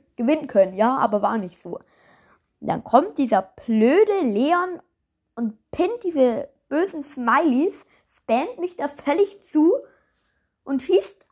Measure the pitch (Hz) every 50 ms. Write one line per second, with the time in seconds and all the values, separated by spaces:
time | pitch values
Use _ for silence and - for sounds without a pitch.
0 | _ _ _ - 233 240 311 311 277 262 - 208 190 190 190 185 214 240 262 269
1 | - 233 208 208 202 214 226 226 190 180 - _ - 175 170 - _ _ _ _
2 | _ _ _ _ _ _ _ _ _ _ _ - - - - - - - - 254
3 | 330 415 440 - 277 226 220 190 - - _ - - - 220 220 214 240 294 381
4 | 440 427 403 392 330 240 202 202 254 302 349 349 359 370 359 - - _ _ _
5 | _ _ _ _ _ _ - - 240 214 214 _ _ _ - - 349 392 466 480
6 | - 370 330 285 254 247 226 - - - _ _ _ - 269 302 359 403 - 311
7 | 285 - - - 240 233 220 - 349 311 240 254 311 415 - - _ _ _ _
8 | _ _ _ _ _ - 220 247 359 453 494 - 339 359 - - 294 285 - -
9 | - 285 285 359 403 392 - - _ _ - 302 302 330 440 - - - _ _
10 | _ _ _ _ _ _ _ _ _ _ _ _ - - 277 262 - - 370 392
11 | 381 - - _ _ _